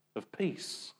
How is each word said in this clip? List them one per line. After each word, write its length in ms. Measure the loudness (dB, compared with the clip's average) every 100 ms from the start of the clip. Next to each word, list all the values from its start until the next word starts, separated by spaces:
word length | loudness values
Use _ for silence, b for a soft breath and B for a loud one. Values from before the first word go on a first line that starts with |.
| _ -6
of 160 | -4
peace. 600 | 2 2 2 -4 -6 -8 -14